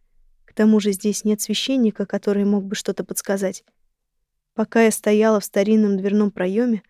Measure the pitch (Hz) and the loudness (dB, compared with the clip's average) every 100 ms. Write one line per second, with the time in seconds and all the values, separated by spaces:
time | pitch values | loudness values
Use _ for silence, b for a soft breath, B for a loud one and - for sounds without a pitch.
0 | _ _ _ _ _ - 214 214 208 190 | _ _ _ _ _ 0 2 4 2 -2
1 | 208 202 214 214 - 208 - 269 220 - | -4 -2 -2 -4 -4 -4 -2 0 0 -2
2 | 196 196 208 202 202 202 190 208 - 185 | -6 -4 -2 0 0 0 -2 -8 -6 -6
3 | 185 - - 196 190 - _ _ _ _ | -6 -8 -4 -4 -4 -8 _ _ _ _
4 | _ _ _ _ _ - 214 233 226 - | _ _ _ _ _ -6 -2 2 2 2
5 | 208 214 220 208 - 202 202 220 208 190 | 0 2 4 2 0 0 2 2 2 0
6 | 196 208 208 - 185 208 247 214 | 0 0 0 -2 -2 0 0 -2